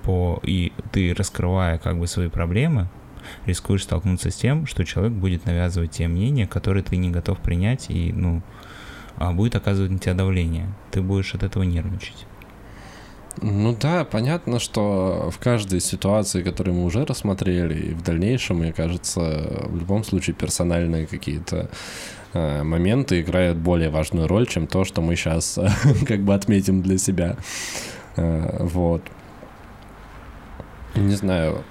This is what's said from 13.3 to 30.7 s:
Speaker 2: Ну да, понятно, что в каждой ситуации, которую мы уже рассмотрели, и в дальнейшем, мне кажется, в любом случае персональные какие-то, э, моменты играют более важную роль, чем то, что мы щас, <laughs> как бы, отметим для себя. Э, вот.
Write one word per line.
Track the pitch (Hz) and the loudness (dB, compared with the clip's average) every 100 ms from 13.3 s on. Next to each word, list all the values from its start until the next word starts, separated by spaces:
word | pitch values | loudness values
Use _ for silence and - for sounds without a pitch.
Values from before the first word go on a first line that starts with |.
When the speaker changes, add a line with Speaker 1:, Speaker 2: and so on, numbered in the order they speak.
| - | -6
Speaker 2:
Ну | 110 101 107 117 | -2 2 2 2
да, | 139 175 151 | 2 2 0
понятно, | 107 120 170 147 117 | 0 0 0 0 -2
что | - - 104 98 92 85 82 | 0 0 2 2 2 0 -2
в | 85 | -2
каждой | 127 120 101 90 | 2 2 2 0
ситуации, | - 92 95 104 98 98 | 0 0 2 2 2 0
которую | 90 85 95 90 | 0 0 0 2
мы | 87 | 2
уже | 95 | 2
рассмотрели, | 151 - 107 98 92 90 85 78 73 | 0 -2 0 0 2 2 2 0 -2
и | |
в | 82 | -2
дальнейшем, | 85 85 95 127 - 87 | 0 2 2 2 0 0
мне | 82 | 0
кажется, | 82 82 90 - - 82 76 78 69 69 | 0 0 0 -2 -2 0 0 -2 -4 -4
в | 85 | -4
любом | 85 101 | 0 0
случае | 107 95 85 80 | 2 0 0 -2
персональные | 78 - 87 85 85 82 78 | -2 0 2 2 2 0 -2
какие-то, | - - 76 87 85 - - - - - - - | -6 -4 -6 -4 -4 -4 -8 -12 -12 -14 -14 -8
э, | 90 80 73 | -2 -2 0
моменты | 76 82 90 123 139 87 | 0 2 4 2 2 2
играют | 85 87 90 82 | 2 2 4 2
более | 82 87 80 | 4 4 4
важную | 76 78 85 80 | 2 0 0 2
роль, | 95 120 | 4 2
чем | - 78 | 0 0
то, | 92 | 0
что | 95 - | 0 0
мы | 82 85 | 0 2
щас, | - 80 - - 92 98 | 0 0 -2 0 2 4
<laughs> | 139 123 - | 4 4 4
как | 107 | 2
бы, | 98 98 | 4 2
отметим | - 101 95 95 | 4 4 4 2
для | 92 95 | 4 2
себя. | - 90 87 - - - - - - - - - | 2 2 0 -2 -8 -8 -8 -8 -10 -12 -8 -2
Э, | 85 80 82 - | 0 2 0 0
вот. | 85 87 87 85 - - - - - - - - - - - - - - - - - | 0 2 2 2 -2 -18 -20 -20 -20 -20 -20 -20 -20 -20 -20 -18 -18 -18 -18 -16 -16